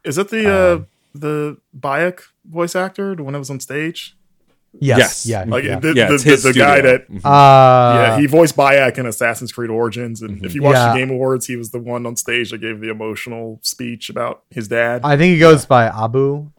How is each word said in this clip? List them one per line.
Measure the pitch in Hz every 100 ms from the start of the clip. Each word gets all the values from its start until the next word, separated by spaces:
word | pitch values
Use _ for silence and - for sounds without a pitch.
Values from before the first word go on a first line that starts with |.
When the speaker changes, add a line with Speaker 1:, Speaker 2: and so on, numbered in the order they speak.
Speaker 1:
Is | 143 143
it | 202
the, | 220 208
uh, | 196 185 170
Speaker 2:
Um, | 156 _ _
Speaker 1:
the | 147 147 151 147 - _ 135
Bayek | 139 139 175 180 _ _
voice | _ 165 170 185
actor, | 185 190 196 185
the |
one | 139
that | 143
was | 131
on | 135
stage? | - 135 160 165 - _ _ _ _ _ _ -
Speaker 2:
Yes. | 139 120
Speaker 3:
Yes. | 107 - 117
Speaker 2:
Yeah. | 110 92
Speaker 1:
Like, | 123
Speaker 2:
yeah. | 143 -
Speaker 1:
the, | 156
Speaker 3:
Yeah, | 151 -
Speaker 1:
the, | 143
Speaker 3:
it's |
Speaker 1:
the, | 131
Speaker 3:
his | 139
Speaker 1:
the | 135
guy | 127 139 143
Speaker 3:
studio. | 135
Speaker 1:
that | 127 -
Speaker 3:
Mm-hmm. | 98 139
Speaker 2:
Uh, | 143 139 135 131 127 123 120
Speaker 1:
yeah, | 127 117
he | 143
voiced | 156 165
Bayek | - 139 139 131 117
in | 123
Assassin's | 107 117 113 120
Creed | - 117
Origins, | 113 117 110 120 110
and | 110 98
Speaker 3:
Mm-hmm. |
Speaker 1:
if | 95
you | 147
watch | 139
Speaker 2:
Yeah. | 131 120
Speaker 1:
the | 120
Game | 131
Awards, | 127 131 131 -
he | 123
was | 113
the | 123
one | 117 120
on | 120 120
stage | - 120 110
that | 113
gave | 113 107
the | 110
emotional | 110 110 104 - 113 113 110
speech | - - 123 117 -
about | 110 120 - _
his | - 104
dad. | 117 117 123
Speaker 2:
I | 147 143
think | 180
he | 170
goes | 151 151
by | - 123 113
Abu, | 104 113 127 139 143 151